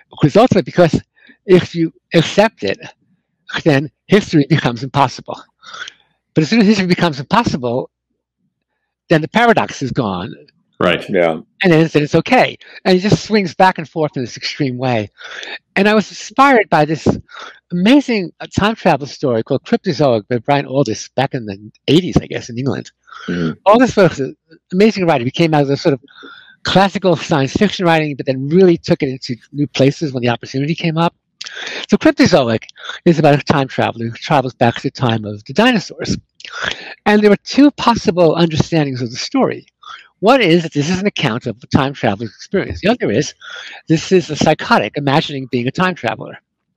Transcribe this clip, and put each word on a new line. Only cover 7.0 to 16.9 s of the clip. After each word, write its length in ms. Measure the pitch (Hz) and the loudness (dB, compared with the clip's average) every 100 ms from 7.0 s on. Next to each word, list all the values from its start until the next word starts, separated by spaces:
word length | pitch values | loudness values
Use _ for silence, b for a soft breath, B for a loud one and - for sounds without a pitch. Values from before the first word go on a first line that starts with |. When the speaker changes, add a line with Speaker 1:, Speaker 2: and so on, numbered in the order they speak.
| 175 135 | 0 -2
Speaker 1:
impossible, 680 | 131 208 240 165 120 123 - _ _ _ _ _ _ _ _ _ _ _ - | -2 0 0 -2 -4 -4 -6 _ _ _ _ _ _ _ _ _ _ _ -8
then 120 | 160 | -6
the 80 | 151 | -4
paradox 540 | 220 233 202 104 - | -4 0 0 -4 -8
is 100 | 127 | -8
gone. 420 | - 110 90 101 - _ _ _ _ | -6 -4 -6 -10 -14 _ _ _ _
Speaker 2:
Right. 280 | 90 82 - | -4 -4 -2
Speaker 3:
Yeah. 320 | 95 85 80 - - | -2 0 -2 -10 -4
Speaker 1:
And 100 | 185 | 2
then, 140 | 160 160 | 2 2
then 140 | 151 | 0
it's 120 | 147 170 | 0 -2
okay. 400 | - 247 151 - B B | 2 2 0 -4 B B
And 120 | - 185 | 0 0
it 40 | |
just 240 | 202 175 | 2 -2
swings 300 | - 214 185 | 0 -2 -2
back 240 | - 185 180 | 2 2 2
and 100 | 156 | -8
forth 280 | 165 151 143 | -4 -4 -4
in 60 | |
this 140 | 117 - | -8 -8
extreme 400 | - - 139 123 | -12 -4 -4 -2
way. 320 | 127 117 104 _ B B B B _ - | -2 -2 -4 _ B B B B _ 0
And 120 | 202 | 2
I 60 | |
was 160 | 214 - | 2 0
inspired 580 | - - - 277 247 196 | -8 -10 2 4 4 4
by 160 | 165 | 2
this 220 | 151 | 2